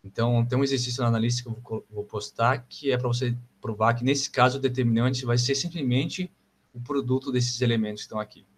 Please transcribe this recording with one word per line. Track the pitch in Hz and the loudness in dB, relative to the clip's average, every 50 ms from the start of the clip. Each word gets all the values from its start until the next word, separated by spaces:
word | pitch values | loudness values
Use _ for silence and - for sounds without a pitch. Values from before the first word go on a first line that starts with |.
| - | -18
Então, | 101 - - 117 120 120 117 117 | -10 -2 0 0 2 4 2 2
tem | 120 123 | 2 2
um | 131 139 | 2 2
exercício | 135 135 123 120 123 120 131 123 | 2 0 0 -2 -4 -2 0 2
na | 117 | 2
analista | 117 113 113 120 120 - - | 2 2 2 0 0 -2 -4
que | 120 | -8
eu | 110 | -10
vou | - | -10
co-, | - - 113 107 - _ | -8 -8 -8 -8 -8 _
vou | 107 104 101 | -8 -8 -8
postar, | - - 104 - - _ - 117 120 135 123 - | -6 -6 -8 -8 -8 _ 0 2 2 2 0 -6
que | _ - - 151 139 | _ -18 -4 0 0
é | 127 | 0
pra | 123 127 | 0 0
você | 120 120 - 127 123 117 - - _ _ _ | -2 -2 0 0 -2 -2 -4 -8 _ _ _
provar | - 110 110 101 110 117 120 | -8 -8 -2 2 2 2 2
que, | 120 120 | 2 2
nesse | 131 - - - - | 0 0 0 -2 -4
caso, | - 131 123 127 127 | 2 4 4 4 4
o | 135 | 2
determinante | 131 131 123 127 120 117 113 113 120 127 123 - - | -2 -2 0 2 2 2 4 4 2 2 0 -2 0
vai | 120 120 | 0 2
ser | 117 - 143 135 | 2 2 0 -2
simplesmente | - - 170 170 170 143 123 123 131 160 165 - - 180 - _ _ _ _ _ _ _ _ _ | -2 -2 -6 -6 -2 0 2 2 2 0 -2 -4 -6 -8 -8 _ _ _ _ _ _ _ _ _
o | 123 | -14
produto | 120 139 143 139 120 120 127 131 - 143 | -6 -2 -2 -2 2 2 0 0 0 0
desses | 127 123 120 120 - 120 | 0 0 0 0 0 0
elementos | 123 117 117 113 110 107 104 104 | 2 2 4 2 0 -2 -4 -10
que | - | -12
estão | - 113 107 | -8 -6 -6
aqui. | 107 - - 85 _ _ _ | -6 -8 -12 -20 _ _ _